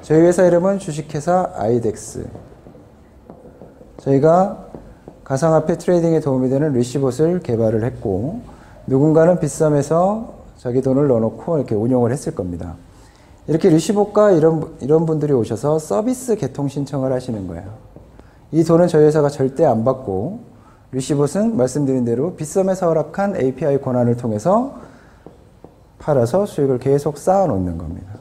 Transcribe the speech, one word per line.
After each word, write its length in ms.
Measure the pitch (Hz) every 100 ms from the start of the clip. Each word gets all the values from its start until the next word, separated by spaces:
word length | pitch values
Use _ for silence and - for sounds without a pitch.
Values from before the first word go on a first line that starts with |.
저희 180 | - 156
회사 220 | 170 180
이름은 360 | 185 175 190 196
주식회사 720 | - 151 151 151 160 180 180
아이덱스. 720 | - 107 120 110 - - - - - - - - - - - - - - - - - - - - -
저희가 720 | - 139 151 175 196 214 - - - - - - -
가상화폐 480 | 135 165 160 160 165
트레이딩에 440 | - 175 165 160
도움이 280 | 143 131 127
되는 240 | 135 156
리시봇을 680 | 127 120 147 135 123 160 180
개발을 440 | 175 113 110 110
했고 560 | 117 127 110 95 131 226 - - - - -
누군가는 520 | 131 151 156 165 175
빗썸에서 920 | 151 - 156 147 139 165 185 220 240 - - -
자기 240 | 127 123
돈을 260 | 131 131 147
넣어놓고 500 | 117 110 - - 160
이렇게 160 | 127
운용을 380 | 107 113 127 120
했을 220 | 127 -
겁니다. 420 | - 90 87 87 82 - - - - - - -
이렇게 220 | 156 208
리시봇과 640 | 160 - 208 202 208 208
이런, 420 | 175 160 160 - -
이런 240 | 135 156
분들이 300 | 165 156 147
오셔서 440 | 135 107 110 143 156
서비스 560 | 156 202 220 254 - 214
개통 320 | 131 - 143
신청을 440 | 147 139 143 131
하시는 340 | 127 127 110 90
거예요. 180 | 85 95 110 - - - - - - -
이 120 | 156
돈은 240 | 165 165 175
저희 160 | 160
회사가 240 | 151 156 143
절대 380 | 143 135 135 160
안 180 | 113
받고 560 | 117 131 - 95 123 220 - - - _ _
리시봇은 680 | 127 135 143 143 190 226 220
말씀드린 480 | 123 147 139 131 117
대로 280 | 117 160
빗썸에서 520 | 175 151 190 190 185 175
허락한 500 | 160 151 - 202 -
에이피아이 460 | 131 127 156 139
권한을 340 | 135 123 120 120
통해서 600 | 123 107 165 208 269 - - - - - - - - _ - - - _
팔아서 480 | - 139 117 185 202
수익을 320 | - 139 123
계속 400 | 139 139 151 147
쌓아놓는 580 | - 190 185 98 90 85
겁니다. 380 | 80 92 95 107